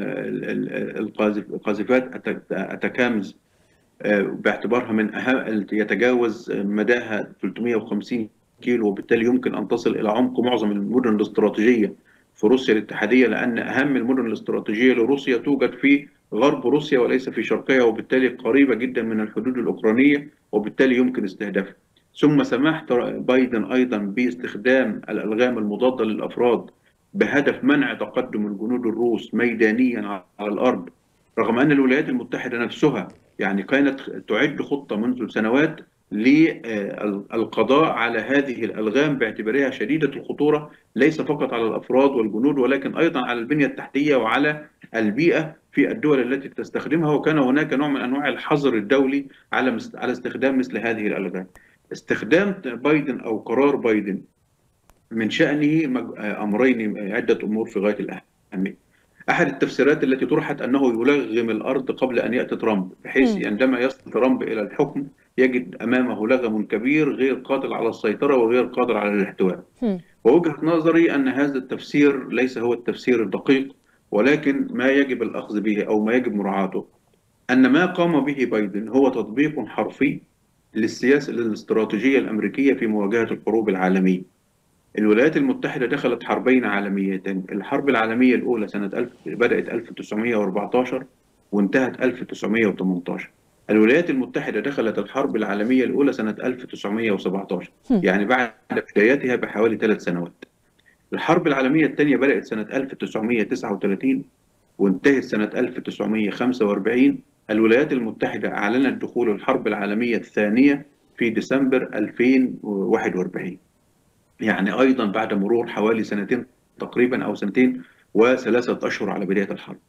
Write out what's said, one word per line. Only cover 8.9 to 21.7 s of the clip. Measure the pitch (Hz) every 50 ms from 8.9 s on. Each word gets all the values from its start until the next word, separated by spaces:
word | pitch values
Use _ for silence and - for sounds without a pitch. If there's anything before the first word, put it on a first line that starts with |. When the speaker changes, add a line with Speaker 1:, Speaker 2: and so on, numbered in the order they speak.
| 98 - - - 117 117 113
Speaker 1:
يمكن | 120 123 123 - 113 -
أن | 110 104 95
تصل | 117 117 - 113 101
إلى | - 107 104
عمق | 107 120 127 123 - -
معظم | 117 123 123 110 110 104
المدن | 101 101 98 104 117 127 - 117 107
الاستراتيجية | 104 107 101 - - 107 104 - - 107 120 123 113 104 95 - - _ _ _ _ _ _ _
في | _ -
روسيا | 107 127 127 - - 107
الاتحادية، | 107 107 - - - 107 104 123 127 127
لأن | 113 - - - 123 117 113
أهم | - - 107 123 143 147 135
المدن | 123 113 120 131 131 117
الاستراتيجية | 113 107 - - - 107 110 95 - 107 107 127 131 123
لروسيا | 120 113 117 143 139 - 139 123
توجد | 117 - 147 143 123 127 120 -
في | - - 139 143 143 143 - _ _ _ _ -
غرب | 107 127 143 151 131 127
روسيا | 120 135 151 151 - 139 123
وليس | 117 117 127 127 - 123
في | - 120
شرقها، | 110 - 110 104 - - 135 131
وبالتالي | 123 113 107 113 - - 131 131 131 120
قريبة | - - - 110 120 139 143 127 117
جدًا | 107 123 127 123 120
من | 113 113 113 110
الحدود | 107 107 - 147 113 131 127 123
الأوكرانية، | - 82 92 - - 110 107 120 135 147 147 143 151 - - _ _ _
وبالتالي | - 107 104 107 - - 139 131 127
يمكن | 120 127 123 123 - 104
استهدافها. | 95 - - 107 104 95 101 95 -